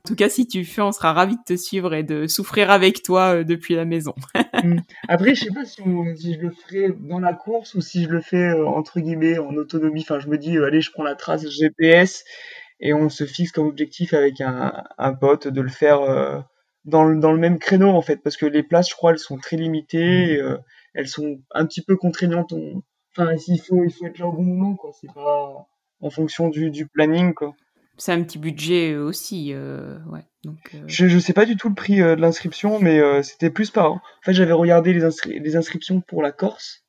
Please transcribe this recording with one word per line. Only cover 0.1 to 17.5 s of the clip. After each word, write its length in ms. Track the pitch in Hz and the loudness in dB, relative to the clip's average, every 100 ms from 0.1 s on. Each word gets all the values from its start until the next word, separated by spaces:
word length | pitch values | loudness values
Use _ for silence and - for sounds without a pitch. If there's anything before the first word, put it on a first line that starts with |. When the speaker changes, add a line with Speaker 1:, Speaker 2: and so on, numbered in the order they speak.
| 196 | 0
Speaker 1:
cas, 140 | 254 | 0
si 180 | 254 240 | 2 -2
tu 120 | 233 | -4
le 60 | 170 | -6
fais, 160 | - | -2
on 120 | 202 | -2
sera 180 | 202 165 | 0 0
ravis 240 | 160 190 233 | 2 0 -2
de 80 | - | -4
te 120 | 180 | -6
suivre 360 | - 190 180 | -4 -4 -2
et 100 | 156 | -4
de 240 | 156 151 156 | -4 -4 -4
souffrir 440 | - 196 - 196 | -4 -2 0 4
avec 320 | 196 190 - | 6 6 2
toi, 320 | - 185 185 175 | 0 2 4 2
euh, 80 | |
depuis 320 | 160 170 - 165 | 0 -4 -2 -2
la 100 | 165 | 0
maison. 280 | 165 151 - - | -4 -6 -10 -6
<laughs> 300 | 226 262 - | -4 -2 0
Speaker 2:
Hmm. 160 | 175 170 - - - | 0 0 -4 -16 -2
Après, 260 | 175 202 294 | 2 2 2
je 80 | |
sais 80 | 214 | -2
pas 120 | 214 262 | -8 -10
si, 160 | - | -6
on, 340 | 190 175 170 156 | -4 -2 -4 -6
si 200 | 170 156 | -8 -6
je 40 | |
le 120 | 175 | -6
ferai 420 | 170 - 196 190 - | -10 -10 -2 -2 -4
dans 220 | 143 175 | -8 -2
la 140 | 180 | -2
course 420 | 170 - 226 226 196 | -2 -6 -6 -4 -8
ou 60 | |
si 240 | - 180 165 | -4 -4 -2
je 40 | |
le 120 | 170 | -4
fais, 160 | - 180 | -2 0
euh, 280 | 175 165 147 | 2 2 0
entre 360 | 147 156 175 | -2 -4 -6
guillemets, 360 | 160 160 160 165 | -4 0 0 0
en 160 | 143 147 | -2 -6
autonomie. 420 | 147 165 156 156 | -4 -2 -2 -2
Enfin, 200 | 160 147 | -6 -6
je 100 | 143 | -4
me 80 | 147 | -4
dis, 200 | 151 165 | 0 0
euh, 80 | 143 | 2
allez, 140 | 156 | 2
je 100 | 156 | 0
prends 140 | - | -6
la 120 | 151 139 | -6 -6
trace 300 | - 160 156 | -6 -4 -4
G 200 | 143 156 | 0 -2
P 180 | 160 165 | 2 6
S 360 | 170 190 - - - - - - _ | 8 6 0 -18 -20 -20 -20 -20 _
et 140 | - | -2
on 160 | 151 151 | 0 0
se 160 | 147 143 | -2 -8
fixe 260 | - 175 | -4 -4
comme 160 | - 151 | 0 -2
objectif 460 | 143 151 - 175 | -2 -6 -4 -2
avec 260 | 151 143 135 | 2 2 0
un, 320 | 131 127 131 - - - | -6 -4 -6 -8 -16 -4
un 160 | 135 | -4
pote 360 | 131 139 143 143 | 0 2 2 0
de 100 | 135 | -4
le 80 | 127 | -6
faire, 320 | - 151 143 | 2 4 4
euh... 400 | 139 135 139 143 135 _ _ _ 147 | 4 0 -2 -6 -12 _ _ _ 0
Dans 180 | 156 | 4
le, 160 | 160 156 | 6 4
dans 140 | 156 | 4
le 60 | 160 | 4
même 200 | 170 | 2